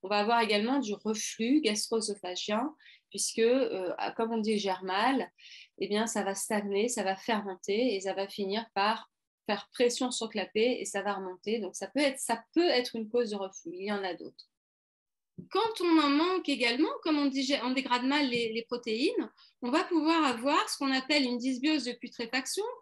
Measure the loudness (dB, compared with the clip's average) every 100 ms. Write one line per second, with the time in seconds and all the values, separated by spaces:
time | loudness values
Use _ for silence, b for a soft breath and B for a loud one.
0 | 0 0 4 4 4 2 2 0 0 -4
1 | -2 -4 -4 -2 4 4 4 0 -2 -2
2 | -2 -6 -8 -8 -2 -2 -2 -8 B B
3 | _ -6 -4 2 4 4 2 -2 -4 -2
4 | -4 -2 -2 0 0 0 0 -2 0 2
5 | 2 2 -2 B B B B -8 -2 0
6 | 0 0 -2 -4 -2 -2 0 0 0 0
7 | -2 -2 -2 -2 -4 -8 -2 0 2 0
8 | -2 -4 -6 -4 -4 -4 -4 0 0 0
9 | -8 _ _ _ -4 -4 -6 0 2 2
10 | -4 -4 -6 -4 -4 0 2 0 -4 -4
11 | -2 -4 -6 -8 -4 -4 -4 -8 -4 0
12 | 0 0 -4 -4 0 2 4 2 0 -6
13 | -2 0 0 -2 -6 -8 -14 -8 -4 -4
14 | -4 -6 -12 -16 -20 _ _ _ _ _
15 | _ _ _ -20 -4 -2 0 0 4 6
16 | 6 4 4 0 0 0 2 2 0 0
17 | 0 2 2 0 0 0 2 0 2 0
18 | 2 2 2 0 0 -4 -4 -6 -2 0
19 | 0 0 -4 b b _ 0 0 2 2
20 | 4 4 2 2 2 2 0 -2 0 -2
21 | 2 2 2 0 -2 0 2 0 -2 -8
22 | -12 -8 -4 -4 -4 -4 -4 -6